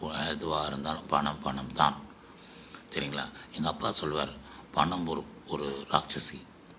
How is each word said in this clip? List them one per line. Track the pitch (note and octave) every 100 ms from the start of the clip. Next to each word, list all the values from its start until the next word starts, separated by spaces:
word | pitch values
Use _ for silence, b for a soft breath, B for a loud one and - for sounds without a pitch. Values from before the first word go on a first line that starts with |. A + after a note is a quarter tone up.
கு-, | D#2
எதுவா | D2+ D#2+ D2 D#2+ D#2 D2+
இருந்தாலும் | C#2 D2+ D#2 -
பணம், | D2 C#2+ D2+
பணம் | C#2+ C2+ C2+
தான். | - D2 - - - B B B B B B -
சரிங்களா? | - C#2+ C#2+ C2 B B
எங்க | - D#2
அப்பா | D2+ A2
சொல்வார், | G#2 D#2 D2+ C#2 - B B -
"பணம் | D2 D#2 F2+ E2
ஒரு, | D2+ D2 - -
ஒரு | D#2 C#2+ C#2 C#2+
ராட்சசி, | D2 - D2+ - C#2 - - -